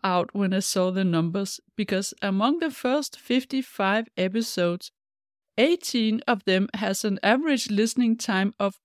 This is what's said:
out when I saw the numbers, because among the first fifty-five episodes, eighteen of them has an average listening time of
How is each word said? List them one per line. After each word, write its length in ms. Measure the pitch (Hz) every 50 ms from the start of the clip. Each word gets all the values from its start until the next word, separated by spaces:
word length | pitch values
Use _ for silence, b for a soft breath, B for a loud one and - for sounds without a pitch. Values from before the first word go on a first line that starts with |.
| -
out 280 | 196 180 180 175 - -
when 220 | 202 202 190 190
I 60 | 190
saw 300 | 196 - - 196 185 185
the 140 | 185 190 190
numbers, 560 | 180 170 165 165 170 170 202 196 190 - - - _ _
because 380 | - 208 - 196 185 196 - - - -
among 360 | 202 196 190 214 254 302 339
the 120 | 339 320
first 500 | 262 - - 247 262 302 285 - - -
fifty-five 880 | - - 247 262 254 - - 262 254 - - - 196 190 202 220 233 - _
episodes, 760 | - 185 190 185 226 226 - - - 175 175 175 180 - - - _ _ _ _ _ _ _ _ _ _ _ _ -
eighteen 640 | 233 311 349 349 - - - 240 220 220 214 226 -
of 180 | - 240 196 -
them 220 | - 185 190 196 - -
has 320 | 196 208 196 196 - -
an 160 | 214 196 - -
average 480 | 202 226 262 311 311 277 247 - -
listening 460 | 208 202 220 226 - - 247 226 226
time 380 | 233 - - 202 190 196 202 - -
of 200 | 202 196 196 - _